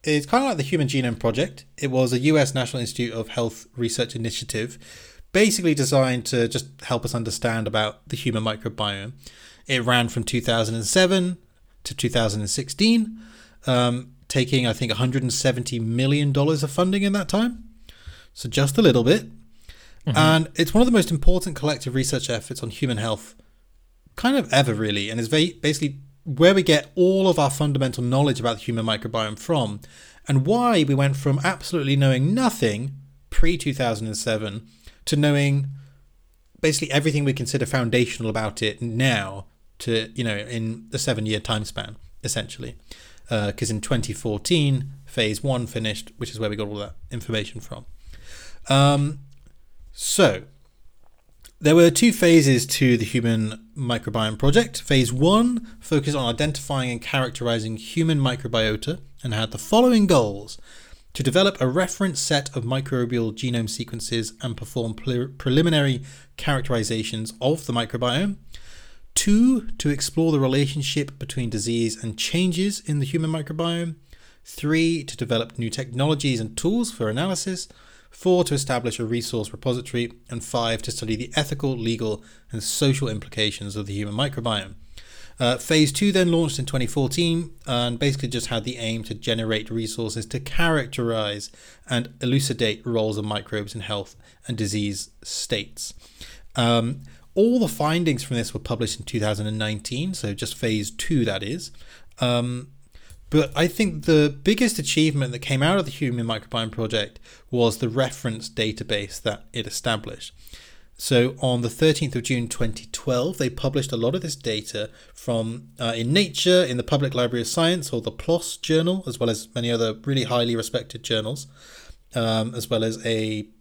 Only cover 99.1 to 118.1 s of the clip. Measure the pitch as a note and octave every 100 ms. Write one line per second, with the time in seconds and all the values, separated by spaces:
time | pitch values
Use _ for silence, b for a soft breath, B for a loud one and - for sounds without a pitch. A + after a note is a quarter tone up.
99.1 | A2+ G#2+ G#2 G#2+ A2 G#2+ G#2+ - B2 F#3
100.1 | F3+ G#2+ G2 A2+ - A#2 A2 G2+ - -
101.1 | B2+ A2 F#2+ G2+ E3 - b b b b
102.1 | - B2 A#2+ B2 B2 C3+ - - b b
103.1 | b - D3+ C#3 D3 E3+ - G3+ D#3 D#3+
104.1 | D#3 D3 C#3 F#3+ G#3+ A#3+ A3+ C#3+ D#3 D#3
105.1 | C#3+ B2+ A#2+ - C3 D3+ G3 D3+ - C3+
106.1 | A#2+ A#2 A2 - A#2 A2+ A2 A2 A2 G#2
107.1 | - B B - B2 A#2 G#2+ A#2+ A#2+ C3
108.1 | - B2+ G#2+ - - A2 G#2 - G#2 G2
109.1 | - A2+ G2+ - B2 G#2+ - B2 A2 -
110.1 | - - B B B B B B - -
111.1 | B2 B2 C3+ C3 B2 A#2+ - D#3+ D3 C#3+
112.1 | B2 - B2+ A#2 - A#2+ - - - -
113.1 | B2 D3 F3+ B2+ - C3+ C#3 - A2+ A#2+
114.1 | F3+ E3+ - A#2 G#2+ G#2+ G#2+ G#2+ b b
115.1 | - - A2+ A2+ A#2 - - A#2 A#2 A#2
116.1 | F3 F#3+ - F3+ F3+ D3+ B2 A#2+ C#3+ C3+
117.1 | B2+ A#2+ A#2+ A#2+ - E3 F3+ C#3+ A#2+ A2